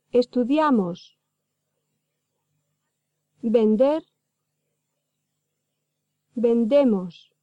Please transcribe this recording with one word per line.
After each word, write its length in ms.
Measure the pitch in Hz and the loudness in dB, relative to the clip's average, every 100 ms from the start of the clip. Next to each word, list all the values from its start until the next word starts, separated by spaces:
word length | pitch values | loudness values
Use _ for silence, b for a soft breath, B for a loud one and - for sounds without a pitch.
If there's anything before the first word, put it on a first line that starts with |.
| _ | _
estudiamos. 1040 | 240 247 247 240 302 302 247 175 175 - _ _ _ _ _ _ _ _ _ _ _ _ _ _ _ _ _ _ _ _ _ _ _ | -2 -2 -4 -2 0 0 0 -2 -8 -18 _ _ _ _ _ _ _ _ _ _ _ _ _ _ _ _ _ _ _ _ _ _ _
Vender, 600 | 233 226 220 214 269 311 - _ _ _ _ _ _ _ _ _ _ _ _ _ _ _ _ _ _ _ _ _ _ - | -2 0 2 2 0 0 -8 _ _ _ _ _ _ _ _ _ _ _ _ _ _ _ _ _ _ _ _ _ _ -4
vendemos. 960 | 233 233 226 285 269 202 180 - - _ | -2 0 2 2 2 0 -6 -14 -20 _